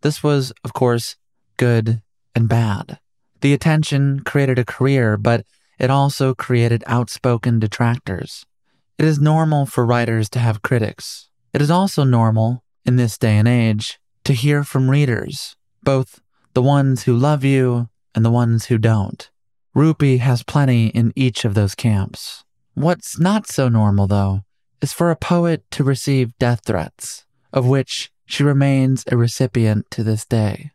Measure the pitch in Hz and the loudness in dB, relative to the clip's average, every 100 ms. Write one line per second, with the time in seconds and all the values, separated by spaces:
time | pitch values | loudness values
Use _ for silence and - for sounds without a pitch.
0 | - 151 151 143 135 - 117 - 123 117 | -4 -2 0 0 -2 -10 -12 -2 0 0
1 | - - _ _ _ - 123 117 110 113 | -4 -14 _ _ _ -2 2 2 0 -4
2 | _ _ _ 120 113 117 113 101 - - | _ _ _ -2 0 0 0 -4 -8 -16
3 | _ _ _ _ - 139 165 156 156 143 | _ _ _ _ 0 2 2 0 0 0
4 | 139 139 - 143 135 127 120 - 131 139 | 0 -2 -4 -2 0 0 -2 -2 0 2
5 | 117 107 104 117 - _ _ _ 127 139 | 2 0 0 0 -4 _ _ _ 0 2
6 | 139 - 135 131 - 123 117 117 - 117 | 0 0 -2 -2 -2 0 2 0 -2 -4
7 | 120 - 131 117 127 117 107 - 120 123 | -4 -4 -2 -2 0 0 -2 -2 -2 -2
8 | - 90 - - - _ _ _ _ - | -6 -10 -10 -16 -20 _ _ _ _ -2
9 | 156 151 151 156 160 147 135 - 117 120 | 0 2 2 2 2 0 0 0 0 2
10 | 117 113 107 127 117 107 - 123 110 - | 0 -2 -2 -2 -2 -2 -2 0 -2 -6
11 | - - _ _ _ - 147 175 196 - | -16 -16 _ _ _ -2 2 2 0 0
12 | 135 120 113 110 113 123 _ _ - 123 | 2 4 2 2 0 -2 _ _ 0 2
13 | 117 - 117 104 110 123 113 107 110 - | 0 0 2 4 4 2 2 0 -4 -12
14 | _ _ - 131 139 147 143 139 131 139 | _ _ -4 0 2 0 0 0 2 2
15 | 143 117 - 143 - - _ _ - 131 | 2 -2 -6 -12 -14 -18 _ _ -2 0
16 | 131 _ _ _ _ - 127 143 135 127 | -2 _ _ _ _ 0 2 4 2 0
17 | - 120 139 151 135 139 127 120 120 _ | 0 2 2 2 2 2 2 0 -4 _
18 | _ - 113 117 120 113 - 117 110 110 | _ -2 2 2 2 0 0 0 2 2
19 | 95 - - _ _ _ _ - 156 156 | -2 -8 -18 _ _ _ _ 2 2 4
20 | 143 127 123 120 - 151 135 120 110 117 | 2 2 2 0 -2 0 2 2 2 2
21 | 117 135 131 - 117 104 101 - 120 104 | 0 0 -2 0 -2 0 0 0 0 0
22 | 92 - - - _ _ _ - 147 180 | -2 -10 -18 -18 _ _ _ -4 -2 -2
23 | - - 170 214 - - 131 113 104 101 | -6 -2 0 0 -2 -2 0 2 2 2
24 | 98 101 98 98 - _ _ _ 143 - | 2 0 0 -2 -6 _ _ _ -8 0
25 | 170 165 - 175 170 160 _ - 135 135 | 0 0 0 0 0 -2 _ -4 -2 0
26 | - 135 120 - 123 120 - 98 76 _ | 0 0 -2 -2 -2 -2 -2 -4 -4 _
27 | - - _ _ _ 139 123 139 127 - | -16 -16 _ _ _ -2 2 0 0 -8
28 | - _ _ - 143 139 139 135 131 131 | -12 _ _ -2 0 2 2 2 2 0
29 | - 123 117 - 131 - 110 104 - - | -2 0 0 0 -2 0 0 0 -4 -6
30 | 110 110 - 117 107 - 151 | -2 -4 -2 -2 0 -4 -12